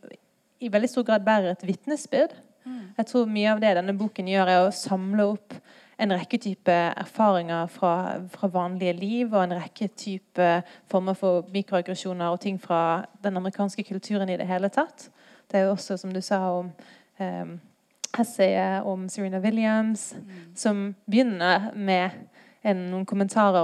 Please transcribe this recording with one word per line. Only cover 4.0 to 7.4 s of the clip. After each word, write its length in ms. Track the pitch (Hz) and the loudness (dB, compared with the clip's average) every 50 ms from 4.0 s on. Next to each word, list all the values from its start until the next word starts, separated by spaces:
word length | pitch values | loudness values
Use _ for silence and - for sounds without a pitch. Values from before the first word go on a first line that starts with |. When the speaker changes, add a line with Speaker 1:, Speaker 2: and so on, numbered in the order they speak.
| 214 208 - - 180 | -4 -4 -4 -6 -4
Speaker 1:
gjør, 220 | 185 190 196 185 180 | 0 2 2 4 6
er 140 | 185 180 185 | 6 6 4
å 60 | 196 202 | 4 2
samle 500 | - - - 196 185 185 190 202 214 208 | -2 -4 -2 -2 -2 -2 0 2 2 2
opp 300 | 202 214 202 - - - - - - - - - _ _ - | 2 0 -2 -8 -14 -20 -20 -20 -20 -20 -20 -20 _ _ -2
en 140 | 214 202 185 | 0 0 0
rekke 240 | 180 170 - 247 240 | 0 -2 -2 -4 -4
type 320 | - 202 185 - - 185 | -2 -4 -6 -2 2 4
erfaringer 960 | 175 170 170 170 - - 185 - - - 220 208 190 175 | 4 4 4 2 -2 -4 -8 -6 0 2 4 4 4 4